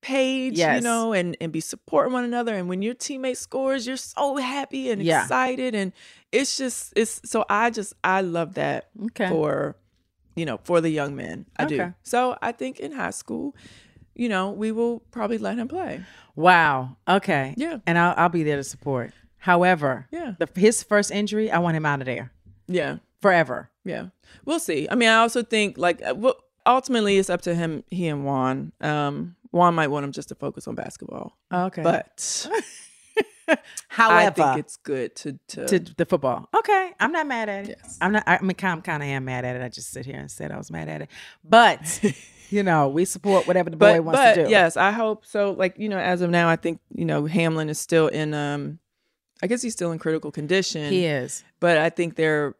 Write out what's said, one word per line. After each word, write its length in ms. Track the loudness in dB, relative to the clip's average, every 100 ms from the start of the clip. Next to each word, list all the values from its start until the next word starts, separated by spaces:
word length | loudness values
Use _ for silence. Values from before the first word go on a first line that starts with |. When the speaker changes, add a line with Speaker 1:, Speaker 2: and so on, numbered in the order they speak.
Speaker 1:
page, 520 | -2 0 0 0 -4
you 60 | 0
Speaker 2:
Yes. 180 | 2 2
Speaker 1:
know, 300 | 0 0 0
and, 240 | 0 -2 -4
and 120 | -6
be 80 | -6
supporting 520 | -8 -12 _ 0 2
one 120 | 0
another. 320 | -2 -4 -4 -4
And 120 | -4
when 140 | -4
your 140 | -4 -6
teammate 420 | -10 -6 -6 -6
scores, 480 | -6 -4 -2 -2 -4
you're 120 | -8
so 400 | -10 -4 -2 -2
happy 520 | -4 -6 -6 -8 -4
and 100 | -2
Speaker 2:
Yeah. 180 | 0 0
Speaker 1:
excited. 540 | 2 0 0 -2 -4 -2
And 180 | -4 -6 -20 -20 _
it's 260 | -2 0 -2
just, 340 | -4 -6 -6 -2
it's, 260 | -2 -2 -4
so 160 | -4 0
I 200 | 0 0
just, 240 | -2 -10 -4
I 180 | 0 0
love 340 | 0 -2 -4 -4
that 340 | -4 -4 -8 -12 -12
Speaker 2:
Okay. 240 | -4 -2
Speaker 1:
for, 460 | 0 0 -2 -4 -8 _ _ _ _ _ -8
you 80 | -6
know, 140 | -8
for 180 | 0 0
the 80 | 2
young 260 | -2 -4 -6
men. 300 | -10 -12 -16 _
I 100 | -2
do. 140 | -2
Speaker 2:
Okay. 140 | -4 -8
Speaker 1:
So 340 | -4 0 0 -2
I 100 | -6
think 280 | -6 -10 -8
in 140 | -12
high 180 | -8 -8
school, 440 | -8 -10 -8 -8 -10 -20 -20 _ _ _ -6
you 120 | -2
know, 220 | -2 -2
we 220 | -4 -4
will 300 | -2 -2 -4 _
probably 260 | -8 -4 -4
let 220 | -4 -6
him 80 | -6
play. 340 | -6 -8 -10 -14 -20 _ 2
Speaker 2:
Wow. 600 | 6 8 6 2 -4 -8 2
Okay. 460 | 2 2 0 0 -4
Speaker 1:
Yeah. 200 | -6 -6 0
Speaker 2:
And 140 | 2
I'll, 160 | 4 4
I'll 120 | 2
be 120 | 2
there 160 | 0 -2
to 60 |
support. 480 | -4 -10 -4 -4 -4 -12 _ _
However, 680 | 2 4 6 4 0 -2 -8
Speaker 1:
Yeah. 240 | -10 -10 -6
Speaker 2:
the, 100 | -6 2
his 220 | 4 2
first 300 | 0 0 0
injury, 400 | -2 -4 -2 0
I 80 | 0
want 180 | 2 0
him 80 | 0
out 140 | -2
of 80 | -4
there. 240 | -6 -8 _ -20 -20 -6
Speaker 1:
Yeah. 300 | -4 -2 -6 _ _
Speaker 2:
Forever. 480 | 4 4 2 -2 -8 _ -10
Speaker 1:
Yeah. 220 | -10 -10 _ _ -18 -4
We'll 140 | -4
see. 280 | -2 -2 0
I 60 | 2
mean, 140 | 4
I 80 | 4
also 260 | 4 0
think, 340 | -2 0 0 0
like, 240 | 0 0
uh, 120 | -4 -2
well, 220 | 0 -2 _ _ 2
ultimately 520 | 2 2 0 4 2
it's 100 | 2
up 120 | -2
to 120 | -2
him, 300 | -2 -2 -6 -8
he 160 | -4 -4
and 180 | -4 -2
Juan. 460 | -2 0 -2 -8 -8
Um, 540 | -4 -2 -2 -4 -10 -12 -4
Juan 240 | 2 4 4
might 120 | 0
want 160 | -2 -6
him 80 |
just 160 | -10 -14
to 60 | -10
focus 300 | -10 -10 -12
on 80 | -10
basketball. 640 | -12 -12 -14 -12 -14 _ _
Speaker 2:
Okay. 280 | -4 -2 -2
Speaker 1:
But 680 | -2 -2 -4 -10 -8 -6 -4
Speaker 2:
<laughs> 1080 | -4 -6 -16 -20 _ _ -4 -4 _ 0 0 0 -20 -14
However, 520 | 2 6 8 6 4
Speaker 1:
I 120 | 2
think 120 | 2 -4
it's 120 | -14
good 380 | -6 -4 -4 -8
to, 160 | -12 -12 _
to 160 | -10 0
Speaker 2:
to 140 | 0 -2 -4
the 80 | 0
football. 420 | 0 0 -4 -2 -2
Okay. 340 | 2 2 2 -2
I'm 120 | -2
not 160 | 0 -2
mad 220 | -4 -4
at 180 | -6 -10
it. 100 | -14
Speaker 1:
Yes. 160 | -18 -4
Speaker 2:
I'm 120 | 0
not, 100 | 0 2
I 140 | 2
mean, 140 | 2 -2
I'm 180 | -2 -4
kinda 240 | -6 -6 -4
am 200 | -6 -4
mad 180 | -6
at 120 | -6 -6
it. 40 |
I 60 | -8
just 220 | -12 -14
sit 140 | -12 -12
here 100 | -12
and 140 | -14
said 200 | -12 -10
I 60 | -10
was 140 | -10
mad 160 | -10 -8
at 140 | -10
it. 80 | -12 -16 -20 -20
But, 580 | 6 8 8 6 -4 -2 -2 -2 -14
Speaker 1:
<laughs> 200 | _ -4
Speaker 2:
you 140 | 0
know, 240 | 2 4 4
we 160 | 2
support 440 | 0 -2 2 2 4
whatever 220 | 2 2
the 60 | 6
Speaker 1:
But, 180 | 8 8
Speaker 2:
boy 40 |
wants 180 | 4 6
Speaker 1:
but 120 | 6 6
Speaker 2:
to 80 | 6
do. 40 |
Speaker 1:
yes, 280 | 6 6 4
I 140 | 2
hope 340 | 2 -2 -4 _
so. 260 | -2 -2
Like, 260 | 0 -2 -2
you 120 | -4
know, 80 | -2
as 240 | 0 0
of 80 | 2
now, 180 | 2 4
I 80 | 2
think, 240 | 0 -6 _ -6
you 80 |
know, 220 | -2 0 0
Hamlin 440 | 2 2 0 -4
is 100 | -6
still 280 | 0 4 4
in, 260 | 0 -4
um, 460 | -2 -4 -4 -6 -12 _ _ _ _ _ _
I 40 | -4
guess 140 | -2
he's 120 | -4
still 180 | -4 -6
in 80 | -4
critical 320 | -2 -4 -4
condition. 580 | -8 -2 0 0 -4 -2
Speaker 2:
He 140 | 0 0
is. 380 | -2 -4 -10 -16 _
Speaker 1:
But 180 | 2 4
I 120 | 2
think 260 | 0 -4 0
they're 400 | 2 2 -2 -6